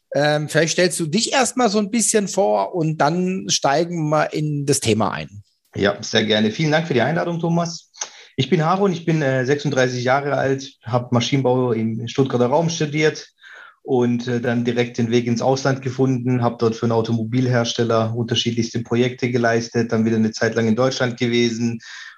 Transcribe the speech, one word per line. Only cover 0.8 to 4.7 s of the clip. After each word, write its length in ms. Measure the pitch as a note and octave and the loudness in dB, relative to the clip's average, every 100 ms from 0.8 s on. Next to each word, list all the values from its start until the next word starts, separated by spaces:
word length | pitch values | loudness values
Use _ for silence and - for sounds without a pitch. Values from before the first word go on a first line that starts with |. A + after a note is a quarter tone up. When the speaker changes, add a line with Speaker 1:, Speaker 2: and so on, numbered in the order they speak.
| F3+ - | 0 0
Speaker 1:
du 60 | D#3+ | -2
dich 260 | F#3+ - | -2 0
erstmal 380 | C#4+ A#3+ - A#3+ | 0 0 2 2
so 100 | G#3 | 2
ein 120 | G3 | 0
bisschen 360 | A#3 G#3 G#3+ F#3+ | 0 2 0 0
vor 480 | - G#3 G#3 F#3+ F3+ | 0 2 2 0 0
und 220 | D#3+ D#3 | -2 2
dann 480 | D3 F3 F#3 F#3+ G3 | 0 2 -2 -2 -2
steigen 600 | - C#3+ C#3+ F3 F3 D3+ | -2 2 0 0 -2 0
wir 240 | D3+ D3+ | 0 0
in 320 | D#3 D3+ D3 | -2 -4 -2
das 160 | C#3+ | 0